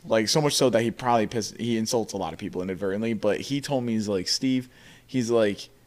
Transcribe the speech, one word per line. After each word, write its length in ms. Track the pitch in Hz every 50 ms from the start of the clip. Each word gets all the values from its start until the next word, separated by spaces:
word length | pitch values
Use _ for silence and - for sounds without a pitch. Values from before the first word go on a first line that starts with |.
| -
Like, 220 | - 117 113 110 104
so 140 | - 160
much 120 | 147 147 143
so 140 | - 143 127
that 120 | 113 110
he 100 | 117 117
probably 360 | - - 127 123 120 117 107 101
piss-, 280 | - 117 98 - - -
he 200 | 110 120 117 110
insults 340 | 110 - - 117 107 107 -
a 40 | 98
lot 160 | 90 80 80
of 60 | -
people 220 | 104 87 87 92
inadvertently, 520 | 90 95 92 80 101 95 95 104 113 117 113
but 260 | 101 - 104 95 -
he 200 | - - 139 143
told 220 | 135 - 143 127 120
me, 80 | 120 113
he's 160 | 110 104 104
like, 180 | 101 92 90 -
"Steve," 400 | - - 131 131 131 127 123 - - - - - - - - -
he's 240 | - 127 117 113
like, 380 | 117 113 107 104 98 - - - - _ _